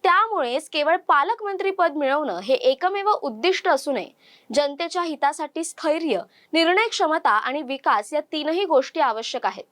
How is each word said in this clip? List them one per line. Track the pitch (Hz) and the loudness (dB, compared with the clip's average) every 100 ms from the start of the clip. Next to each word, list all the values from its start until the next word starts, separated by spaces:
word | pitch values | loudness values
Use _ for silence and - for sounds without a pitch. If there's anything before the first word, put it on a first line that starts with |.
त्यामुळेच | 381 359 453 403 247 262 311 | 4 4 4 0 -2 -4 -4
केवळ | 311 294 349 | -2 2 0
पालकमंत्रीपद | - 302 302 440 415 381 392 381 339 294 | 4 2 2 -2 -4 -4 -4 0 0 0
मिळवणं | 269 285 285 175 | 0 0 -2 -6
हे | 202 | -2
एकमेव | 262 254 262 370 403 392 | 2 2 2 0 0 0
उद्दिष्ट | 415 285 214 330 370 370 | 0 -2 -2 0 0 2
असू | 185 - | 0 0
नये. | 247 170 _ _ _ _ | -4 -6 _ _ _ _
जनतेच्या | 233 285 285 339 359 | -2 0 -4 -6 -4
हितासाठी | 339 294 285 294 302 - | -4 -2 -2 -2 -8 -6
स्थैर्य, | 330 - 320 311 330 196 - _ _ | -8 -4 -2 0 0 -2 -4 _ _
निर्णय | 311 330 370 453 | 2 4 4 0
क्षमता | - 330 320 339 | 0 0 2 2
आणि | 214 226 277 | 2 0 -6
विकास | 262 269 320 226 214 | -6 -4 0 0 0
या | 302 302 | -6 -4
तीनही | 311 302 330 392 | -4 -2 -2 2
गोष्टी | 285 269 330 | 2 2 0
आवश्यक | 277 220 226 247 196 | 0 0 -6 -4 -4
आहेत. | 180 - | -6 -18